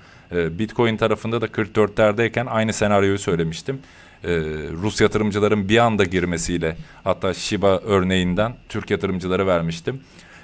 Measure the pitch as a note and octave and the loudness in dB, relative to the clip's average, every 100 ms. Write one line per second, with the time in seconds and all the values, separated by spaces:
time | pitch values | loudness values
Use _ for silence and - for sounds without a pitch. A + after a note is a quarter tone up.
0 | - - - F2 E2 E2 A2 - A#2 G#2+ | -18 -20 -6 -2 -2 -2 -6 0 0 2
1 | A2+ G#2+ A2+ A#2 A2+ - G2 A2 G#2 G#2+ | 0 -2 -2 -4 -4 -4 -2 0 0 4
2 | G#2+ G#2 A2+ A#2 B2 A2 A2 - G#2 G2+ | 2 4 0 -2 -2 -2 -2 0 2 2
3 | G2 G2 G2 E2+ E2 D#2+ - C3+ - - | 2 0 -2 -2 -2 -4 -10 -10 -12 -20
4 | - - F2 E2+ D#2 D#2 D2+ E2 G#2 - | -20 -10 -4 -2 -2 -6 -8 -4 -4 2
5 | G#2+ G#2+ G#2+ G2+ G#2 G#2+ F#2+ A2+ A#2 G#2 | 2 2 0 2 2 2 2 4 4 2
6 | F2+ F2+ F2 E2+ E2+ F2 D#2+ E2 - - | 0 0 0 -2 -2 -2 -2 -4 -14 -8
7 | G2 F2+ G2 F2 - G#2 G2 F#2 A2 G2 | -4 -2 -2 -4 -4 0 2 2 2 2
8 | F#2 F#2 F2+ F2+ A2+ B2 - G#2+ - G2 | 4 2 0 0 -2 -4 -10 -8 -4 -2
9 | F#2+ F#2 F#2 F#2 F#2+ E2+ E2 E2 - C3+ | -2 -4 -2 0 2 2 0 -4 -6 -8
10 | - - - - | -12 -20 -20 -20